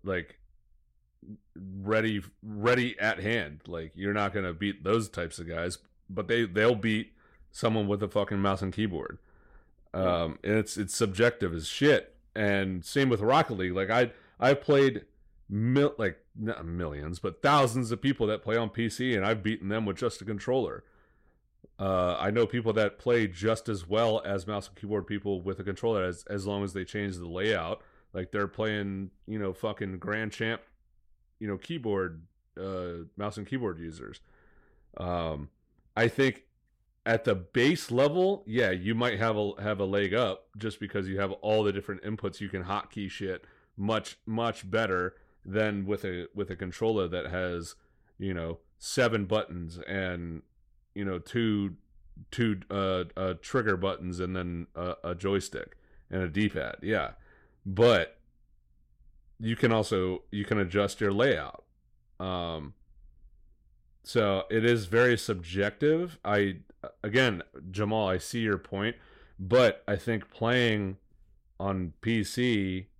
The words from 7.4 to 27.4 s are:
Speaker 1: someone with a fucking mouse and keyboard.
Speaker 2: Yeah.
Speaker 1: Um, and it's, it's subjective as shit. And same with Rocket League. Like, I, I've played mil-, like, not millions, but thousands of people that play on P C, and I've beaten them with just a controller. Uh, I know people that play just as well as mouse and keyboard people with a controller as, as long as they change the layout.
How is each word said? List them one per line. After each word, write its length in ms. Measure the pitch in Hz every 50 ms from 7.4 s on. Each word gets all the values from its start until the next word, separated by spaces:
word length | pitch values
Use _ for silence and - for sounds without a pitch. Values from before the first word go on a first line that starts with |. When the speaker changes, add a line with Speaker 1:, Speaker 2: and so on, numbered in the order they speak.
| - _
Speaker 1:
someone 380 | _ - - 117 110 110 104 98
with 160 | 104 98 107
a 40 | 95
fucking 320 | - 107 101 - 107 98
mouse 220 | 98 101 98 92
and 100 | 101 95
keyboard. 460 | 90 - 110 104 87 76 - - - - _ _ - - _ _ - - _ _ _ _ - _ -
Speaker 2:
Yeah. 300 | 90 95 92 87 85 85
Speaker 1:
Um, 120 | 82 78 - -
and 160 | - 107 110
it's, 180 | 104 - - 95
it's 160 | 104 92 -
subjective 600 | - 117 101 95 92 113 - - - 104 90 82
as 120 | 85 80 -
shit. 480 | - - 135 147 143 104 - - - - _ _ _
And 500 | 110 107 101 101 98 98 95 92 90 82
same 240 | - - 139 139 131
with 120 | 120 101
Rocket 340 | 104 110 131 156 156 - 120
League. 180 | 95 95 92 90
Like, 160 | 95 98 95
I, 220 | 110 120 127 120 - - - - _ _
I've 220 | 120 127 139 139
played 420 | - - 147 139 139 135 120 107 - _ _ _ - _ _ - - -
mil-, 460 | 101 104 110 120 127 139 143 147 - -
like, 220 | 113 95 80 - _ _ _ -
not 240 | 107 110 113 - 78
millions, 560 | 82 85 87 87 78 73 71 73 80 87 -
but 220 | - 95 80 -
thousands 500 | - 139 147 147 135 120 110 131 123 110
of 100 | 120 -
people 260 | - 135 135 - 117 104
that 160 | 110 101 -
play 120 | 107 110
on 140 | 117 117 107
P 180 | - - 117 113
C, 280 | - - 123 127 120
and 100 | 101 95
I've 180 | 101 113 110 92
beaten 240 | 107 113 - - 98
them 180 | 104 113 113
with 120 | 101 95 -
just 240 | 123 117 - -
a 40 | 95
controller. 600 | 101 110 101 - - 127 135 117 80 53 - - _ _ _ _ _ _ _ _ _ _ _ _ _ _ _ _ - _ -
Uh, 360 | 98 95 95 92 90 90 87 -
I 120 | 71 98
know 160 | 107 120 117
people 260 | 104 - 120 110 113 104
that 260 | 110 107 101 - -
play 280 | - 123 120 120 110 101
just 400 | 87 85 98 110 113 107 - -
as 220 | 110 95 87 85
well 320 | 101 110 117 113 110 110 -
as 240 | 95 101 98 87 101
mouse 220 | 107 101 98 -
and 80 | - -
keyboard 300 | - 98 107 104 95 -
people 340 | 104 101 98 104 98 92
with 180 | 87 95 95 -
a 40 | 98
controller 400 | 98 95 - - 117 110 101 92
as, 200 | 90 87 82 - -
as 160 | 104 101 95
long 180 | 101 101 101 101
as 80 | 98
they 140 | 85 98 90
change 320 | - - 104 101 101 92 87
the 100 | 87 85
layout. 540 | 82 90